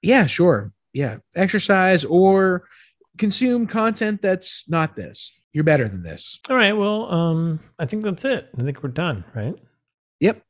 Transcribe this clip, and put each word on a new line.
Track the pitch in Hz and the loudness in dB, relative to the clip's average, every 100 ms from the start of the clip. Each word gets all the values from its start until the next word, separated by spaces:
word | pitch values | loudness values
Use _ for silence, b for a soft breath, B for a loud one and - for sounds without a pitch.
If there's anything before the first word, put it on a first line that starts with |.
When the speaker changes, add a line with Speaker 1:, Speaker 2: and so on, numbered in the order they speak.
Speaker 1:
Yeah, | 165 254 165 | 4 4 4
sure. | - 175 123 104 _ _ | 2 2 2 -2 _ _
Yeah. | - 139 - _ - | -4 -4 -4 _ -2
Exercise | 190 208 - 196 185 185 | 0 0 2 2 4 2
or | 147 170 190 190 190 180 b b b b _ _ | 2 4 6 4 2 0 b b b b _ _
consume | 214 190 254 247 226 | -2 0 0 0 -2
content | 220 226 220 214 208 | 0 -2 0 -4 -2
that's | 196 185 - - - | 0 -2 -4 -14 -4
not | 165 156 - | -2 -2 -4
this. | 90 - - _ _ | -14 -14 -20 _ _
You're | 151 | -2
better | 156 151 113 | 2 4 2
than | 95 | -4
this. | 85 80 - - - | -10 -12 -12 -14 -2
Speaker 2:
All | 262 | 2
right. | 208 | 2
Well, | 214 202 214 214 | 2 0 -2 -2
um, | 170 170 160 165 160 - _ | 0 0 0 -2 -4 -10 _
I | 160 | -6
think | 214 | -4
that's | 214 180 | -4 -4
it. | 269 233 - - | -2 -4 -4 -6
I | |
think | 131 135 | -6 -4
we're | 143 | -8
done, | 127 175 110 85 | -4 -4 -4 -8
right? | 117 107 - _ _ _ _ _ _ | -8 -8 -8 _ _ _ _ _ _
Speaker 1:
Yep. | 175 - | 0 0